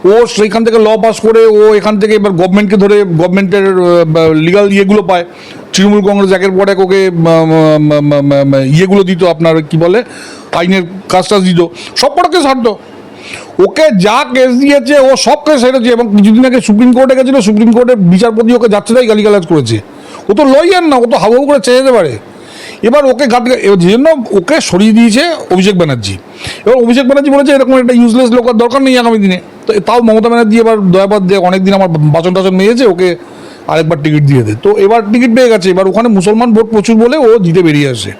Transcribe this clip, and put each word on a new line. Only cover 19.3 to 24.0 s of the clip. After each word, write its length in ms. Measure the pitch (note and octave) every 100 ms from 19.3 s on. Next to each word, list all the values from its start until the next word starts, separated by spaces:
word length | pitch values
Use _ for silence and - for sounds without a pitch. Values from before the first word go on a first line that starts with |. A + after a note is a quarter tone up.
| G#3 E3
করেছে। 340 | D#3+ A#2 A2+ - - - - -
ও 40 |
তো 100 | G#3
লয়ার 380 | C#4 C4+ F4 F#4
না, 140 | E4 C4
ও 80 |
তো 120 | A#3 A#3
হাবু 300 | G3 A#3+ C#4
করে 120 | C#4+
চেয়ে 140 | - B3+
যেতে 140 | C4+
পারে। 260 | A#3 D#3+ G#2+ - - - - - -
এবার 220 | G#3 C#4+
ওকে 220 | C4+ A#3+ C#4
গাদ-, 260 | B3 A#3+
এবার 260 | B3+ G3 G3+
যে 120 | F3
জন্য 260 | A3+